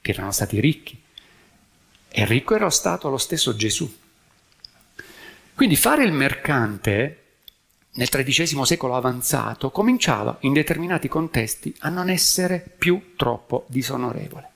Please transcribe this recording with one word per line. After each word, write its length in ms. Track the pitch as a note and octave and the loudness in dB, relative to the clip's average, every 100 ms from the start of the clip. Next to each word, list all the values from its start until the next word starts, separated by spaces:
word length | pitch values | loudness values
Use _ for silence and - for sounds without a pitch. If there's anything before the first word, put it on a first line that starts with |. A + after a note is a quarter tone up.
che 100 | - | -4
erano 220 | G#2 F#2+ | -4 -2
stati 280 | G2 G#2 G#2 | -4 -2 0
ricchi, 400 | C3 D#3 - - _ - _ _ _ _ _ _ _ _ _ | 0 0 -6 -20 _ -20 _ _ _ _ _ _ _ _ _
e 120 | - G#2 | -2 2
ricco 280 | A#2 - | 2 2
era 140 | G#3+ G3+ | 2 2
stato 400 | - F#3+ F3 D#3 | 0 0 -2 -2
lo 80 | C3+ | -4
stesso 380 | - D#3+ - G#2+ | -2 -2 -2 0
Gesù. 340 | G#2+ - - - _ _ _ _ _ _ - _ _ _ - - - - _ | -2 -2 -6 -8 _ _ _ _ _ _ -20 _ _ _ -20 -20 -20 -20 _
Quindi 220 | - B3+ D3+ | 0 2 4
fare 280 | - D4+ | 4 4
il 80 | B3+ | 4
mercante 1080 | D3+ C#3 C3 - C#3+ A2 G#2 - G2+ C3+ D#3 _ _ - _ _ _ _ | 2 0 0 -2 0 0 -2 0 0 0 -4 _ _ -20 _ _ _ _
nel 160 | - B2 | -4 -2
tredicesimo 560 | C#3 C3+ C3+ E3 C#3+ | 0 0 0 0 0
secolo 320 | C3 E3+ C3 B2+ | 0 0 0 0
avanzato 760 | B2+ B2 - C#3 G#2+ A2 C3+ | 0 -2 -2 -2 -2 -4 -6
cominciava 680 | - G#3+ B3 - A#2 G#2 - | 0 2 4 2 0 0 -2
in 120 | C3+ | 2
determinati 560 | C#3+ D3+ D#3 E3+ F3 C#3 | 2 2 -2 -2 -2 -2
contesti 680 | D#3 D#3+ B2+ A2+ - - - | -2 0 0 -2 -4 -8 -6
a 80 | D3+ | -6
non 220 | F3+ F3+ | -2 0
essere 480 | F#3 - - F3+ F3+ - - | 2 2 2 0 -2 -6 -2
più 380 | E3+ F3+ - - | 2 2 0 -2
troppo 480 | A#2+ A#2+ - B2 - | -2 -2 -2 -4 -2
disonorevole. 840 | B2+ B2 C3+ B2 - - - - | -4 -2 -4 -4 -6 -10 -14 -18